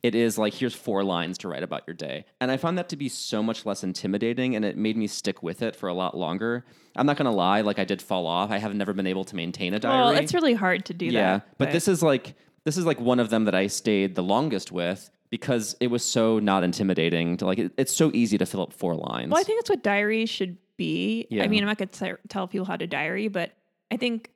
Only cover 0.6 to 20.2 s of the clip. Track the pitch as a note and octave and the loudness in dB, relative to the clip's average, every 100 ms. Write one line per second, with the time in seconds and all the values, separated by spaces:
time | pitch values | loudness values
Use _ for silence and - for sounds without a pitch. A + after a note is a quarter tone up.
0.6 | B2+ - - G2 G2 F2 E2+ F#2 G2 C#2+ | -4 -4 -2 0 2 0 -2 -6 -8 -6
1.6 | E2+ D#2+ - E2+ D2+ C2 - _ B2+ C3 | -6 -6 -8 -10 -8 -8 -12 _ -2 0
2.6 | E3+ F3+ F3 D#3 C#3 - - A2 A2 A2+ | -2 -2 -4 -6 -6 -6 -4 -2 0 -2
3.6 | A2 G2 F#2 F#2 G2 G2+ A2+ A#2+ B2+ A2+ | -4 -4 -4 -4 -2 0 0 0 0 0
4.6 | G#2 - G#2+ A2 G#2+ - G#2 F#2 E2 F2+ | -2 0 -2 0 -2 -2 -4 -4 -6 -4
5.6 | A2+ - G2 F2+ F#2 - D#2+ F2+ A#2 A#2+ | -4 -4 -4 -2 -2 -2 -4 -2 -4 -4
6.6 | - _ _ - C#3 C#3+ C3+ G#2 F2+ G#2 | -8 _ _ 0 0 2 2 4 4 4
7.6 | G#2 G2+ F#2 G2 - F#2+ E2 F2 G2+ G2+ | 2 0 -2 -2 -2 -2 0 0 0 -2
8.6 | G#2+ G2+ G2+ G2 F#2+ F#2 F#2+ F#2+ E2+ - | -2 -4 -4 -2 -2 -2 -4 -6 -6 -4
9.6 | F2+ G#2 - C4 A#3+ A#3+ D4 F4+ D#4+ A#3 | -4 -2 2 4 4 4 2 2 2 2
10.6 | F#3+ F3+ - F3 F3 A#2 F#2+ G2 - _ | 2 0 -4 -6 -2 2 4 2 -2 _
11.6 | C#3+ E3 F#3 F3 D#3+ C3+ - - _ _ | 0 2 2 4 4 2 -2 -20 _ _
12.6 | - D#3 E3 D3 A#2+ B2 A2+ A2+ G#2+ F#2 | -4 0 0 2 2 4 4 2 2 2
13.6 | G2 - - G#2 G2 F2+ F2+ G#2+ D#3 G2+ | 0 0 2 2 2 0 2 2 2 -2
14.6 | - F2+ F2 F#2+ - _ _ A#2 - B2 | -4 -4 -4 -4 -10 _ _ -8 0 0
15.6 | G#2+ - B2 A#2+ - B2 A2+ A2 G#2 G2 | -2 -2 0 0 0 2 4 4 4 4
16.6 | F2+ F2 G2 E2+ E2 E2 E2+ F2 F#2 F#2+ | 2 2 0 2 2 2 0 0 0 0
17.6 | F#2 - C3 - D#3+ A#2 A#2 G2+ F#2+ G2+ | -2 -2 -2 2 2 4 2 2 0 -2
18.6 | F2+ - F#2 D#2 - A#1+ B1 D#4+ F#4+ A4 | -6 -4 -2 -2 -4 -6 0 2 2 -2
19.6 | - F4 G#3+ G3+ G#3 A3 | 0 0 2 2 2 0